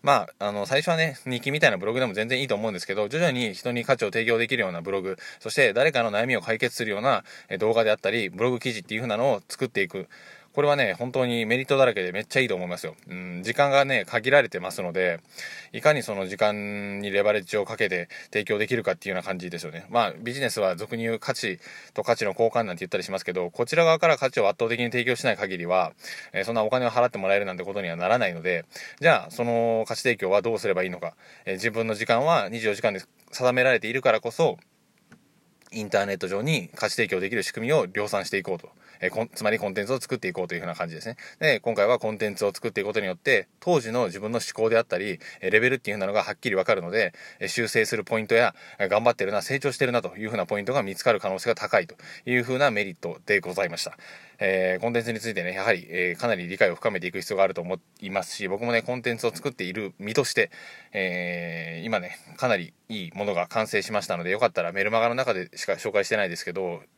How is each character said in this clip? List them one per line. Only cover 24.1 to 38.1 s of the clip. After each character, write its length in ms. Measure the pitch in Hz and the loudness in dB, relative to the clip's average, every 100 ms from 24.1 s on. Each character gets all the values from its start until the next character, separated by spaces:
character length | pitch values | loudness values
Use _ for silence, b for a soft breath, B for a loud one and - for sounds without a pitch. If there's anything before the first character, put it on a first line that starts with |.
| 147 | 4
価 120 | 135 | 2
値 120 | 131 | 2
を 60 | 101 | 2
圧 100 | 101 | 2
倒 100 | 113 | -2
的 100 | 117 | 0
に 120 | 120 | 0
提 140 | 123 120 | 0 0
供 100 | 120 | 0
し 100 | 131 | 0
な 60 | |
い 60 | 101 | -2
限 200 | 101 92 | -4 -4
り 80 | 85 | 0
は、 280 | 92 82 _ B B B | 2 2 _ B B B
え 80 | 95 | -4
ー、 40 | 98 | -2
そ 60 | |
ん 40 | 117 | 0
な 80 | |
お 60 | 107 | 2
金 160 | 127 123 | 2 2
を 60 | |
払 160 | 120 120 | 2 2
っ 20 | |
て 80 | 104 | 2
も 100 | 98 | 2
ら 40 | |
え 60 | 98 | 2
る 60 | 98 | 2
な 80 | 90 | -4
ん 20 | |
て 60 | |
こ 100 | 92 | -6
と 80 | 101 | -4
に 80 | 92 | -4
は 60 | 85 | -2
な 120 | 90 | 2
ら 120 | 123 | 2
な 80 | 101 | 2
い 80 | 85 | -2
の 80 | |
で、 220 | 87 87 - B B B | -2 -2 -4 B B B
じ 100 | 160 | 4
ゃ 160 | 127 - | 4 0
あ、 20 | |
そ 120 | - 120 | -4 0
の 400 | 117 117 113 107 | 2 2 0 -2
価 80 | 117 | -2
値 80 | |
提 140 | 127 110 | 0 0
供 120 | 92 | 4
は 140 | 101 | 4
ど 100 | 95 | 4
う 60 | 90 | -2
す 80 | 107 | 0
れ 80 | 92 | 0
ば 80 | |
い 40 | 92 | 0
い 20 | |
の 80 | 87 | -4
か。 160 | 82 - B B - | -8 -10 B B -6
え 60 | |
ー、 20 | 95 | -2
自 160 | 113 | -2
分 160 | 110 113 | 0 -2
の 80 | 104 | -2
時 100 | 113 | 2
間 200 | 120 147 | 2 4
は 240 | 160 98 | 2 2
二 100 | 113 | -2
十 80 | 110 | -2
四 80 | 101 | 0
時 80 | |
間 100 | 113 | 0
で 80 | 95 - _ _ | -2 -10 _ _
定 200 | - 127 | 0 2
め 100 | 127 | 4
ら 80 | 127 | 4
れ 80 | 117 | 4
て 80 | 110 | 2
い 60 | |
る 100 | 127 | 0
か 80 | 127 | 2
ら 100 | 110 | 2
こ 80 | 95 | 0
そ、 300 | - 160 90 _ _ _ _ _ - _ _ _ _ _ | 2 0 0 _ _ _ _ _ -20 _ _ _ _ _
イ 100 | 110 | -10
ン 80 | 104 | 0
タ 120 | 104 | 0
ー 40 | 101 | 0
ネ 80 | |
ッ 40 | 95 | -2
ト 80 | 92 | -2
上 160 | 98 | -2
に 260 | 135 151 90 - | 0 0 -2 -4
価 140 | 104 | -2
値 60 | - | 0
提 120 | 107 | 0
供 120 | 95 | 0
で 120 | 98 | 0
き 40 | 113 | -2
る 60 | |
仕 120 | 92 | -4
組 160 | - 117 | -4 0
み 40 | |
を 140 | 156 92 | 2 2
量 200 | 98 | -2
産 180 | 104 | -2